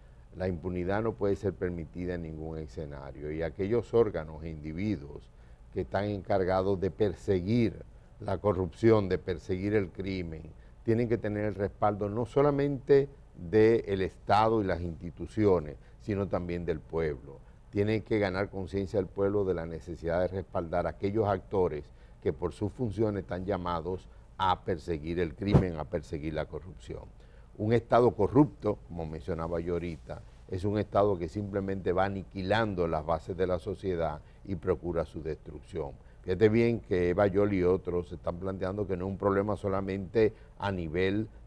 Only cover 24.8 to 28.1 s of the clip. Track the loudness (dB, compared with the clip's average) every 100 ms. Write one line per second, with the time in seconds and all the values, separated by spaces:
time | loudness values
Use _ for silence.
24.8 | -2 -6 -2 -2 -2 -2 4 4 4 -4
25.8 | -4 -6 -6 -8 -6 -4 -6 -8 -12 -16
26.8 | -14 -14 -14 -20 -20 -20 -20 -6 0 0
27.8 | 4 6 6